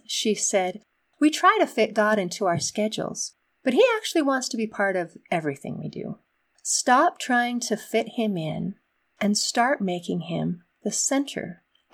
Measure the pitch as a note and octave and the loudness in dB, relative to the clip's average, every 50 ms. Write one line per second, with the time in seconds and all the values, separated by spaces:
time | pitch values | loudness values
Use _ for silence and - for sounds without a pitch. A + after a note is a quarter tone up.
0 | - - - - - A3 G#3 G3 - - - G3 F#3 F3+ F#3 G#3 - _ _ _ | -10 -8 -4 -2 0 0 0 0 0 0 2 2 2 0 -2 -6 -12 _ _ _
1 | _ _ _ - C#4+ D4+ D#4 - - F#4 G#4+ G#4 E4 C#4 - B3+ A3 G#3+ G#3 A3 | _ _ _ 2 2 2 4 4 6 6 6 6 4 2 2 2 0 2 2 2
2 | G#3 G#3+ G#3+ G#3 F#3 F3 - - G#3 F3+ E3+ F3 - - - - G#3 A3 A3 - | 2 4 4 2 0 -2 -2 -2 0 0 0 0 -2 -4 -2 -2 -2 -2 -2 -4
3 | - - - - - - - _ _ _ _ _ - C4 A#3 D#4+ B4 B4+ A4+ G#4+ | -6 -6 -6 -8 -8 -10 -12 _ _ _ _ _ -2 2 4 6 6 6 4 2
4 | - - - E4+ C#4+ C#4 C4+ C4 B3+ - - A3+ A3 A3 - - G3+ G3 F#3 F#3 | -2 -2 0 0 2 2 0 0 -2 -4 -4 -4 -4 -4 -2 0 0 0 0 0
5 | F3 E3+ - - _ - - E3 D#3 D3 C#3 - - - - - - D3+ - - | -2 -4 -8 -16 _ -4 -4 -2 -2 -2 -4 -4 -6 -10 -8 -8 -8 -10 -8 -8
6 | - - - - _ _ _ _ _ _ _ _ - - - - - C4+ B3 C4 | -8 -10 -10 -12 _ _ _ _ _ _ _ _ -6 -4 -2 0 2 4 6 6
7 | D#4+ F4 F4+ - - - B3 A#3+ A#3+ A#3+ B3 A#3+ A#3 - A3 A3 - - - - | 6 4 2 -2 -4 -2 0 0 0 0 -2 -4 -4 -2 -4 -4 -2 -2 -2 -2
8 | - A3 - - A3 G#3+ G3 E3+ D#3+ D#3 D#3+ E3 E3+ F#3 G3+ _ _ _ _ _ | -2 -2 -2 -2 -2 -2 -2 -2 -4 -4 -4 -4 -6 -6 -8 _ _ _ _ _
9 | _ _ _ - - G3+ G#3 - - - - B3 A#3 B3+ C#4+ - G3+ F#3 F3+ F3 | _ _ _ -2 0 0 2 0 0 -2 0 0 2 2 0 0 -2 -2 -2 -4
10 | F3 - F3+ F3 E3 E3+ E3+ D#3+ D#3+ E3+ F3+ - _ _ _ _ - G#3 - - | -4 -4 -4 -4 -4 -4 -4 -2 -2 -2 -4 -6 _ _ _ _ -6 -4 -4 -2
11 | - - C#4 C#4 C#4+ - - - - F3 F3 - _ _ _ _ _ _ | -2 0 0 0 -2 -2 -4 -8 -8 -8 -10 -14 _ _ _ _ _ _